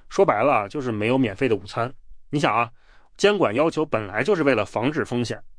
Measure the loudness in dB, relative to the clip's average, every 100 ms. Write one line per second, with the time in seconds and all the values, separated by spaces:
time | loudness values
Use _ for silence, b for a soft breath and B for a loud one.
0 | -4 2 2 4 2 2 0 -4 -4 -2
1 | 2 2 0 0 0 0 -2 -6 -6 -8
2 | -18 -18 -6 -2 0 0 -2 -8 -20 -20
3 | -20 0 2 4 2 2 0 0 -2 -2
4 | -4 -2 0 2 4 2 0 -2 -2 -2
5 | -2 -4 -4 -8 -12